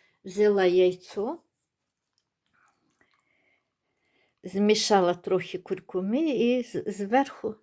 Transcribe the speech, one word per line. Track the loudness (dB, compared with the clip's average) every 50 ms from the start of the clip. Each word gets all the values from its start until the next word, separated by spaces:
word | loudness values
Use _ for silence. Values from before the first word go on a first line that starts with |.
| _ _ _ _ -18
взяла | -8 -2 2 2 2 4 4 4
яйцо, | 4 4 4 4 4 2 -2 -8 -12 -8 -6 -6 -6 -6 -10 _ _ _ _ _ _ _ _ _ _ _ _ _ _ _ _ _ _ _ _ _ _ _ _ _ _ _ _ _ _ _ _ _ _ _ _ _ _ _ _ _ _ _ _ _ _ _ _ _ _ _ _ _ _ _ _ _ _ _ _ -14
змішала | -8 -2 0 2 2 2 2 2 4 4 4 4 4 0
трохи | -2 -2 -2 -2 -2 -2 -4 -10 -12
куркуми | -10 -8 -10 -10 -8 -8 -6 -6 -4 -2 -2 -2 0 0
і | 0 0 2 2 2 0 -2
з-, | -4 -6 -8 -6
зверху | -6 -8 -8 -4 0 0 0 0 0 -4 -10 -10 -10 -10 -12